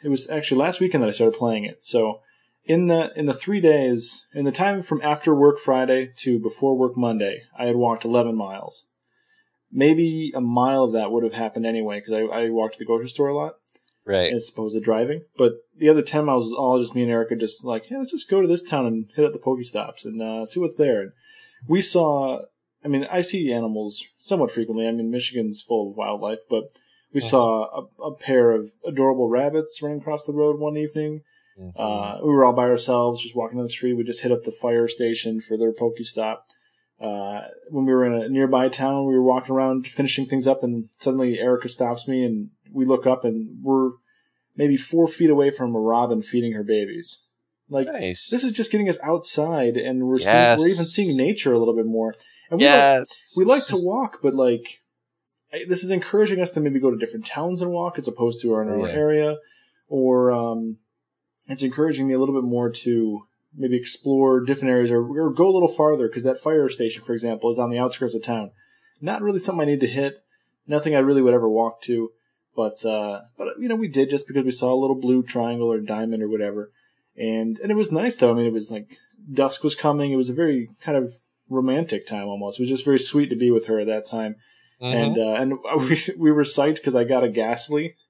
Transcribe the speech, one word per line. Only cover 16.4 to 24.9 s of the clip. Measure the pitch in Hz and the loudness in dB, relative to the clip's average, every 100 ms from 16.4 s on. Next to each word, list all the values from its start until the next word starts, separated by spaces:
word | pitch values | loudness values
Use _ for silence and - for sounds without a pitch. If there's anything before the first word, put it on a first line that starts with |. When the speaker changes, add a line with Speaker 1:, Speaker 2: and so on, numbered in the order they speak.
| 113 | 0
Speaker 1:
was | |
all | 120 131 127 | -2 2 2
just | 120 | 0
me | 127 | -2
and | 120 | 0
Erica | 117 113 113 | 0 0 -2
just | 110 - | -4 -6
like, | 127 113 - | -6 -8 -6
"Hey, | 269 | -10
let's | 254 | -8
just | 302 - | -8 -2
go | 196 | 2
to | 180 | 2
this | 170 | 0
town | - 151 120 | 0 -2 -2
and | 113 107 | -4 -6
hit | - 147 | 0 0
up | |
the | 151 | 0
Pokestops | - 131 120 - 107 - 110 | -4 -4 -6 -8 -10 -12 -12
and, | 110 | -10
uh, | 110 110 110 | -8 -8 -8
see | 175 | -4
what's | 170 165 | -4 0
there." | 143 110 | 2 2
And | 98 _ _ - - _ 123 | -2 _ _ -20 -20 _ 0
we | 175 | 0
saw, | 185 180 160 143 135 131 - _ _ _ | 2 2 2 2 -2 -6 -10 _ _ _
I | 147 | -2
mean, | 139 139 | -2 0
I | 180 | -2
see | 175 196 151 | -2 -2 -2
animals | 120 113 107 107 101 - _ | -2 -2 -4 -8 -10 -18 _
somewhat | - 190 131 | -4 0 0
frequently. | - 113 113 | -2 -4 -2
I | 113 | -2